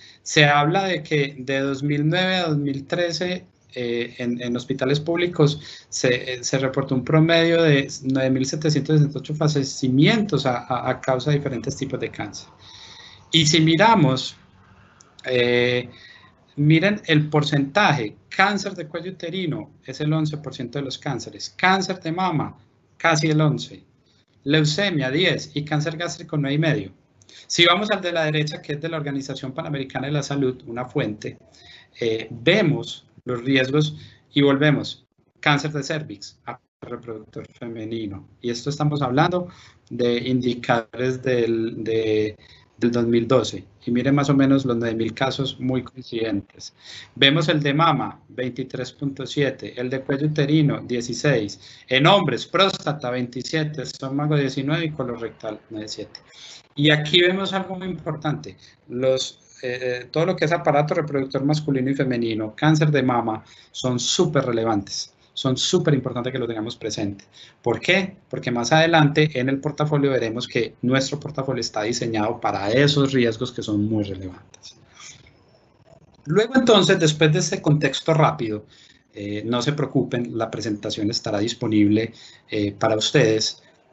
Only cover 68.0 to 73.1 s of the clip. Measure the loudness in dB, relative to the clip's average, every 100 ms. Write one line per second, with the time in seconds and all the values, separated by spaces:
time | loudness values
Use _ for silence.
68 | 0 -8 _ -8 -4 -2 4 4 6 6
69 | 6 4 2 0 -2 -2 -4 -2 0 2
70 | 2 2 0 -4 -4 -2 -4 -4 0 0
71 | 0 -6 -6 -6 -4 -4 -4 -4 -4 -2
72 | -2 -2 -2 -2 -4 -2 0 4 4 4
73 | 2